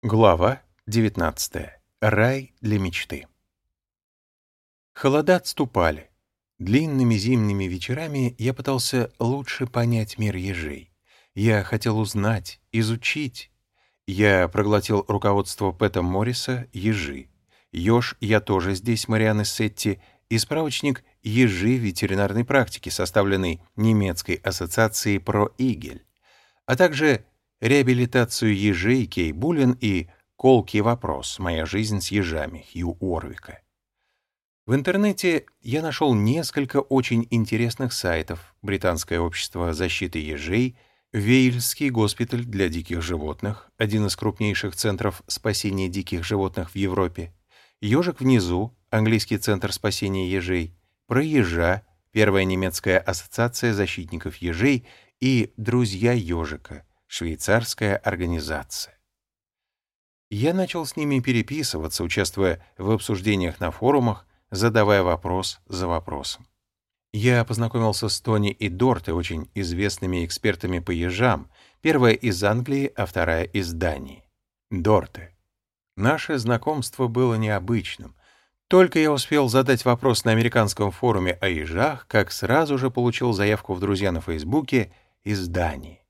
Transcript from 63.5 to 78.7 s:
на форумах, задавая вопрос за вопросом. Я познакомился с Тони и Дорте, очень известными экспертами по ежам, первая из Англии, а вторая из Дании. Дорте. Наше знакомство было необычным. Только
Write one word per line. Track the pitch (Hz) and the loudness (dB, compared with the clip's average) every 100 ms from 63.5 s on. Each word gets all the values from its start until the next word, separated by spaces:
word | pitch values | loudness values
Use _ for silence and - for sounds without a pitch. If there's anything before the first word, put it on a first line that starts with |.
| 78 | -2
на | 87 | -6
форумах, | - 123 143 120 101 _ _ _ | -2 2 2 2 -2 _ _ _
задавая | 98 113 113 104 101 | -2 2 4 6 4
вопрос | 90 85 85 90 92 - _ | 4 0 -2 -4 -4 -10 _
за | 92 90 | -6 -2
вопросом. | 85 82 71 71 - - _ _ _ _ _ _ | -4 -4 -10 -8 -12 -16 _ _ _ _ _ _
Я | 107 117 123 | -2 2 2
познакомился | 113 110 117 120 113 101 110 | 2 -2 -2 0 0 0 -2
с | - | -4
Тони | - 110 104 | -2 0 0
и | - 104 | -2 -6
Дорте, | 87 127 117 - | 0 2 2 -2
очень | 85 85 82 - - | -4 -4 -6 -8 -8
известными | 92 87 101 95 95 90 | -6 -2 -2 -2 -4 -2
экспертами | 85 - 107 92 90 90 | -4 -2 -2 -2 -4 -6
по | 85 | -4
ежам, | 85 87 90 123 98 - _ _ _ | -2 -2 0 0 0 -4 _ _ _
первая | 160 151 120 | 0 4 6
из | 110 120 92 | 4 2 0
Англии, | 101 113 123 139 139 | 0 0 0 -2 -2
а | - 110 | -4 -4
вторая | - 85 82 | -2 0 0
из | 87 101 90 | -2 -4 -4
Дании. | 82 87 73 69 - _ _ _ _ _ | -2 -2 -4 -10 -18 _ _ _ _ _
Дорте. | 95 85 107 - - 85 _ _ _ _ _ _ - | -4 4 4 2 -14 -20 _ _ _ _ _ _ -2
Наше | 107 156 - 147 | 0 0 0 -4
знакомство | 117 120 - 156 123 - 127 | 0 0 0 -4 -6 -4 -2
было | 117 127 | 0 0
необычным. | 110 107 104 92 117 92 - - _ _ _ _ _ | 0 0 -2 -2 -4 -4 -12 -16 _ _ _ _ _
Только | _ | _